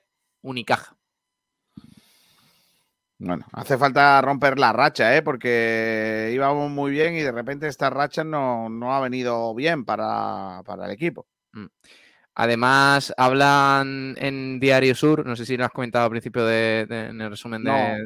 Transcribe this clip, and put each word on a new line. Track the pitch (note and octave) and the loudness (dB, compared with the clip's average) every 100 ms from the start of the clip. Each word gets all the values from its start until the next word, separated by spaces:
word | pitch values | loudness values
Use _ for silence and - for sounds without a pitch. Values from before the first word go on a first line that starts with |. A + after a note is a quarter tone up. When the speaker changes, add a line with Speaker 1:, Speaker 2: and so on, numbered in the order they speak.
| _ _ _ _ | _ _ _ _
Speaker 1:
Unicaja. | C3+ B2+ - A#2+ - _ _ _ _ _ _ _ _ - - _ _ _ _ _ _ _ _ _ _ _ _ - | -10 -6 -2 -2 -2 _ _ _ _ _ _ _ _ -20 -20 _ _ _ _ _ _ _ _ _ _ _ _ -12
Speaker 2:
Bueno, | F#2+ F2 - | -8 -8 -10
hace | - - C3 | -10 -4 0
falta | C#3 C3 C#3+ C#3 | 0 4 6 6
romper | C3 C#3 C#3 C3+ | 4 2 2 4
la | B2 | 2
racha, | A2 D3 - A2+ C#3+ | 4 2 4 4 4
¿eh? | |
Porque | D3+ B2+ B2 A#2 A2+ A2+ A2+ A2 A2 A2 A2 | 2 -2 0 0 2 0 0 -2 -2 -4 -4
íbamos | B2+ C#3 D3 D3 | 0 0 0 -2
muy | C#3 C#3 | -4 -2
bien | C#3+ E3 E3 | -2 -2 -2
y | |
de | C#3+ | -4
repente | A#2 A#2 C#3+ D3+ | -6 -8 -8 -8
esta | - C3+ | -4 -2
racha | C3 C#3+ - D#3+ | -2 -4 -4 -4
no, | D3+ C3 A#2 A2+ | -4 -2 -4 -6
no | A2+ B2 | -6 -4
ha | C3+ | -2
venido | C3 B2+ B2 A#2 A#2 A2 | -2 -4 -2 -2 -4 -2
bien | D#3 D#3+ A2 | -2 -2 -2
para, | G#2+ A2 G#2+ G#2+ G2 F#2+ F#2 F#2+ | -4 -2 -4 -4 -6 -10 -14 -14
para | F#2+ F#2+ | -12 -12
el | |
equipo. | G#2 E3 - - _ _ | -8 -8 -8 -16 _ _
Speaker 1:
Mm. | A2 F#2+ _ _ _ _ _ _ - | -18 -18 _ _ _ _ _ _ -2
Además, | A#2 A#2 B2 C3+ C#3 C#3 - - | 0 2 4 6 6 4 0 2
hablan | B2+ C3+ C#3 C#3+ C#3 C#3 C3+ C3+ C3+ B2 | 4 6 6 6 6 4 0 -6 -8 -6
en | C#3 C3+ C3 B2+ | -6 -6 -6 0
Diario | C3+ C3 C3 B2 | 4 6 4 4
Sur, | D3+ D3+ C3 | 2 2 -2
no | A#2+ | -6
sé | A#2 | -4
si | B2 | -2
lo | |
has | B2 | -2
comentado | - A#2+ A#2+ | -4 -4 0
al | A#2 | 0
principio | A#2 A#2 B2 A2+ | -2 -6 -2 0
de, | A2+ A2+ A2 G#2+ | 2 2 0 -2
de, | A2+ A2 | -8 -10
en | A2+ | -10
el | A2 | -12
resumen | G#2 A#2+ A2+ | -12 -10 -6
de, | A2 | -2
Speaker 2:
No. | A2 A2+ G#2+ | 0 -2 -4